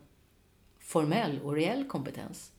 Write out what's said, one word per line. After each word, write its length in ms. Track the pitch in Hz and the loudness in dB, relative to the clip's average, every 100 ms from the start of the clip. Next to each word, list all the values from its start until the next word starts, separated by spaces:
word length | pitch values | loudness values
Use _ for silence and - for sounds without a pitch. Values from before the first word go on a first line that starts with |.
| - _ _ _ _ _ _ - | -16 _ _ _ _ _ _ -20
formell 640 | - 170 151 196 196 139 | -2 2 4 4 2 0
och 100 | 139 | 0
reell 300 | 151 165 262 269 | 2 2 0 -2
kompetens. 640 | - 135 - - - - | -4 -4 -8 -10 -12 -16